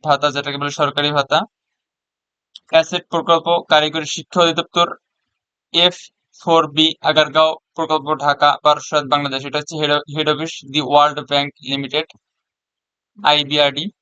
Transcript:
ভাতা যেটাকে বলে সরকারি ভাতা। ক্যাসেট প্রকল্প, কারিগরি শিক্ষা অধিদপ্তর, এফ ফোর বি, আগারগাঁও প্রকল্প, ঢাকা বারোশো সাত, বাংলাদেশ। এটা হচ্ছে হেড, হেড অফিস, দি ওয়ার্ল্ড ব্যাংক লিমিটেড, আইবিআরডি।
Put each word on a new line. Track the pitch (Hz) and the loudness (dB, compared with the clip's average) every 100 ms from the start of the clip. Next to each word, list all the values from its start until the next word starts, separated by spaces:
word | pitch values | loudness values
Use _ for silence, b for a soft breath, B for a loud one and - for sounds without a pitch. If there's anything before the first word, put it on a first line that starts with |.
ভাতা | 151 139 147 | 2 2 2
যেটাকে | 139 143 143 | -2 -6 -6
বলে | 143 | -6
সরকারি | 143 147 143 147 | -2 -2 0 0
ভাতা। | 147 139 156 214 _ _ _ _ _ _ _ _ _ _ - _ | 0 0 -2 -2 _ _ _ _ _ _ _ _ _ _ -20 _
ক্যাসেট | 160 160 180 - | 0 0 -6 -4
প্রকল্প, | 170 160 214 175 170 - | -4 2 0 2 -2 2
কারিগরি | 151 151 156 151 | 2 2 -4 -8
শিক্ষা | - - 185 | -10 -4 2
অধিদপ্তর, | 170 160 160 175 170 - _ _ _ _ _ _ _ | 2 0 -4 -2 -2 -4 _ _ _ _ _ _ _
এফ | 165 175 175 - _ _ _ | 2 2 0 -20 _ _ _
ফোর | - 165 156 | 2 2 2
বি, | 143 160 - | 0 0 0
আগারগাঁও | 151 151 147 147 160 160 _ - | 0 2 2 2 2 0 _ -8
প্রকল্প, | 160 156 143 147 | -4 -4 -2 -2
ঢাকা | 143 160 147 - | -2 2 2 4
বারোশো | 151 147 - | 2 2 0
সাত, | 151 139 | -4 0
বাংলাদেশ। | 147 143 135 139 | -2 -2 -6 -6
এটা | 147 | -6
হচ্ছে | 151 160 | -6 -4
হেড, | 147 | -2
হেড | 147 151 147 151 | -2 -2 -4 -2
অফিস, | 151 160 - 139 | -2 -6 -10 -6
দি | 139 | -6
ওয়ার্ল্ড | 135 147 147 147 127 | 2 4 4 0 -4
ব্যাংক | 143 143 _ | -2 -2 _
লিমিটেড, | 151 139 135 147 156 _ _ _ _ _ _ _ _ _ _ - | -10 -8 -4 -6 -8 _ _ _ _ _ _ _ _ _ _ -2
আইবিআরডি। | 147 147 139 147 143 139 185 _ | 2 2 0 2 2 2 -10 _